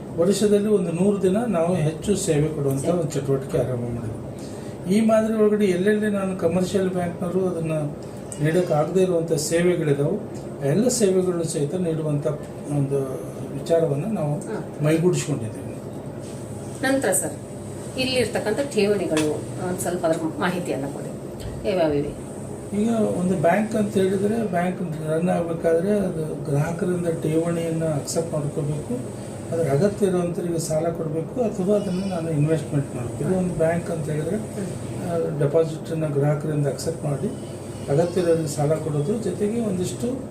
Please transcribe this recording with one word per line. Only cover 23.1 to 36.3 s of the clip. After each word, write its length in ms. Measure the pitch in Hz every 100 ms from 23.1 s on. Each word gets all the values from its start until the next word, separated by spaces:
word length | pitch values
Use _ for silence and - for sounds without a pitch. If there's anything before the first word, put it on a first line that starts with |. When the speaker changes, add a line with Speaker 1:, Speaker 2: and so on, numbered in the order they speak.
| 190 180 175
Speaker 1:
ಬ್ಯಾಂಕ್ 340 | 160 190 220 220
ಅಂತ 180 | 202
ಹೇಳಿದ್ರೆ 560 | 202 190 196 202 226 208
ಬ್ಯಾಂಕ್ 320 | 175 180 180
ರನ್ 460 | 170 151 156 160 180
ಆಗ್ಬೇಕಾದ್ರೆ 600 | 180 170 165 165 165 190
ಅದು 600 | 208 185 160 156 - 143
ಗ್ರಾಹಕರಿಂದ 560 | 143 160 170 180 175 170 160
ಠೇವಣಿಯನ್ನ 640 | 160 160 170 170 165 160
ಅಕ್ಸೆಪ್ಟ್ 480 | 160 143 - 170 160
ಮಾಡ್ಕೋಬೇಕು. 680 | 156 143 - 143 151 - 240 - - - - -
ಆದ್ರೆ 180 | 165 151
ಅಗತ್ಯ 360 | 139 202 202 196
ಇರುವಂತರಿಗೆ 520 | 180 175 170 175 165
ಸಾಲ 300 | - 156 170
ಕೊಡ್ಬೇಕು 540 | 165 160 160 156 254
ಅಥವಾ 340 | 226 196 185 208
ಅದನ್ನ 260 | 190 180 196
ನಾನು 220 | 180 165
ಇನ್ವೆಸ್ಟ್ಮೆಂಟ್ 640 | 151 151 160 - 147 139 -
ಮಾಡ್ಬೇಕು. 280 | 120 -
ಇದು 140 | 147 185
ಒಂದು 160 | 180
ಬ್ಯಾಂಕ್ 360 | 165 160 170 170
ಅಂತ 200 | 165 151
ಹೇಳಿದ್ರೆ, 260 | 151 160 214
ಆ, 1040 | 208 214 185 - - - 180 170 165 151
ಡೆಪಾಸಿಟ್ 540 | 143 165 160 - -
ಅನ್ನ 140 | 160 156
ಗ್ರಾಹಕರಿಂದ 600 | 139 147